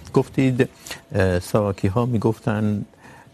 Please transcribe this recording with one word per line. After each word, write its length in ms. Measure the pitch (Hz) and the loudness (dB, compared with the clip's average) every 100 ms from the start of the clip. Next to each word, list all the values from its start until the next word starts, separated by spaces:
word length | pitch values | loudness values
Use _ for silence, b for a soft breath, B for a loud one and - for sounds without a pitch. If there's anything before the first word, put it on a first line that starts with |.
| - | -2
گفتید، 560 | 139 131 - 131 123 123 B B B B 104 | 0 0 0 2 2 0 B B B B 0
اه، 240 | 95 90 | 2 2
ساواکی‌ها 640 | - 113 101 98 98 120 123 | 0 0 0 0 0 0 0
می‌گفتن 800 | 113 117 - 113 104 107 104 - - B B B | 0 0 -2 -2 -2 0 -2 -6 -14 B B B